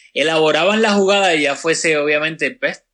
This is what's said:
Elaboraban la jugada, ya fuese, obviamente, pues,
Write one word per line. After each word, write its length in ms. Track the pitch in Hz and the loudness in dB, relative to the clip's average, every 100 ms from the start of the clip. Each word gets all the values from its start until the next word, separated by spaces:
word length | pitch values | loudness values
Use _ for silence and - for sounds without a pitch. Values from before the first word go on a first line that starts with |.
| - | -10
Elaboraban 680 | 127 147 160 156 151 180 214 | -4 -2 2 2 2 0 0
la 120 | 220 | 2
jugada, 400 | 202 196 202 190 | 2 2 2 2
ya 200 | 160 143 139 | 0 -2 -2
fuese, 420 | 165 160 165 151 | -2 -2 0 0
obviamente, 540 | 147 151 156 160 139 | 0 -2 -4 -4 -6
pues, 320 | 131 147 180 _ | -4 -6 -8 _